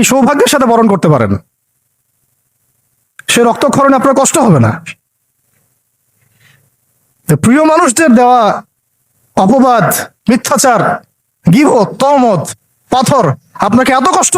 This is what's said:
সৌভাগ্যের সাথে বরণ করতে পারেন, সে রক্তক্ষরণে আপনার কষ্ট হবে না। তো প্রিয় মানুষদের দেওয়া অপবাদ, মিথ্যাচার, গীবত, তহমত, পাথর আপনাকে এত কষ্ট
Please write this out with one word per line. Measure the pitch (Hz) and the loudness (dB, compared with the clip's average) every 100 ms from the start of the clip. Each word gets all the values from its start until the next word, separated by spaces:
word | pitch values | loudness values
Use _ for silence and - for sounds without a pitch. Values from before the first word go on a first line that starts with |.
| 226 | 2
সৌভাগ্যের | 262 262 294 466 | 0 0 0 0
সাথে | 277 254 | 0 0
বরণ | 233 226 | 0 0
করতে | 196 175 | 0 0
পারেন, | 143 107 98 - _ _ _ _ _ _ _ _ _ _ _ _ _ _ _ _ - - | 0 0 -4 -8 _ _ _ _ _ _ _ _ _ _ _ _ _ _ _ _ -20 -6
সে | - 240 | -2 0
রক্তক্ষরণে | 220 285 277 277 269 | 0 -2 0 0 2
আপনার | 269 269 | 0 0
কষ্ট | 262 330 233 | -2 -2 0
হবে | 147 113 | 2 0
না। | - - - _ _ _ _ _ _ _ _ _ _ _ _ _ _ _ _ _ _ _ _ _ _ - | -4 -14 -20 _ _ _ _ _ _ _ _ _ _ _ _ _ _ _ _ _ _ _ _ _ _ -4
তো | 147 | -2
প্রিয় | 208 269 311 | 0 2 2
মানুষদের | 320 330 233 320 233 | 2 0 0 2 4
দেওয়া | 247 247 208 208 - _ _ _ _ _ _ - | 4 2 0 -4 -12 _ _ _ _ _ _ -2
অপবাদ, | 190 262 254 233 160 - - _ - | 0 2 2 2 -2 -4 -10 _ -2
মিথ্যাচার, | 240 - 285 262 220 120 - - _ _ _ - | -2 -2 -2 0 0 -2 -6 -12 _ _ _ 0
গীবত, | 190 294 247 190 - | 2 2 0 -2 -2
তহমত, | 269 285 247 180 - - _ _ _ | 0 2 0 -2 -6 -16 _ _ _
পাথর | 254 247 277 175 - _ - 196 | -2 0 0 0 -4 _ -6 -2
আপনাকে | 233 262 262 | 0 0 0
এত | 302 370 | 0 0
কষ্ট | 277 | 0